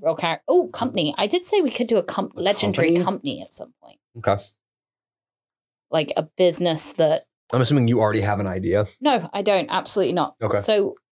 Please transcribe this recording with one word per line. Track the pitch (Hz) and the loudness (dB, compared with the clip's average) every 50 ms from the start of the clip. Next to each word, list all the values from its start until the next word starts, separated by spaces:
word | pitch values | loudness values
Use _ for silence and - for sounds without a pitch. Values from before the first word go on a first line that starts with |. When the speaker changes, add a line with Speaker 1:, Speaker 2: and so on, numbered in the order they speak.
Speaker 1:
real | - 160 160 | -4 -4 -2
character. | - - 165 165 - - - | -2 -2 -4 -4 -4 -2 2
Oh, | 339 359 - - | 2 2 2 0
company. | - - 233 254 - 175 156 151 - - | -4 -6 -6 -4 -2 -2 -4 -2 -2 -4
I | 196 | -2
did | 214 320 359 349 | -2 -2 -2 -2
say | - 427 403 | 0 0 0
we | 330 254 | 0 0
could | - - 247 220 | -2 -4 -2 0
do | 233 | 0
a | 202 175 | 0 0
com-, | - - - 190 - - | -2 -4 -6 -6 -6 -6
Speaker 2:
A | - | -4
Speaker 1:
legendary | 175 190 208 - - 208 185 - 170 160 | -2 -2 -2 0 -2 -2 0 0 2 2
Speaker 2:
company? | 170 175 180 | 2 2 0
Speaker 1:
company | 190 202 - - 185 120 - 95 | 0 -4 -4 -6 -8 -10 -10 -12
at | - - | -16 -16
some | - - - _ _ - | -16 -16 -16 _ _ -20
point. | - - _ _ _ _ 120 | -20 -20 _ _ _ _ -4
Speaker 2:
Okay. | - - 101 104 - - _ _ _ _ _ _ _ _ _ _ _ _ _ _ _ _ _ _ _ _ _ _ _ _ _ _ _ _ - | 0 0 0 0 -2 -10 _ _ _ _ _ _ _ _ _ _ _ _ _ _ _ _ _ _ _ _ _ _ _ _ _ _ _ _ -2
Speaker 1:
Like, | 160 151 139 - - | -2 -2 0 -2 -2
a | 156 156 _ | -2 -2 _
business | - 185 175 160 - 180 175 160 156 - - - | 2 2 4 4 2 0 0 0 -2 -4 -4 0
that | - 160 151 156 - - _ _ _ _ - - | 2 2 2 2 0 -2 _ _ _ _ -2 0
Speaker 2:
I'm | 127 127 | 0 2
assuming | 117 147 139 120 117 | 4 4 4 4 4
you | 120 117 | 4 4
already | 110 107 107 110 | 4 2 2 2
have | 98 104 104 101 | 0 0 0 -2
an | 101 | -2
idea. | 95 92 92 95 - 90 101 104 - - _ | -4 -4 -4 -2 0 2 2 0 0 -4 _
Speaker 1:
No, | 254 294 262 220 165 160 - | 0 0 0 0 0 -4 -6
I | 202 202 | -2 0
don't. | 208 202 190 160 - | 2 2 2 2 0
Absolutely | - 190 - - - 214 185 123 180 | -2 -4 -4 -2 0 0 2 2 2
not. | 175 151 - - _ 113 | 0 -2 -2 -4 _ -2
Speaker 2:
Okay. | 104 101 104 | -2 0 0
Speaker 1:
So | 101 - 214 208 202 - - - _ _ _ | 2 2 2 2 2 0 -4 -10 _ _ _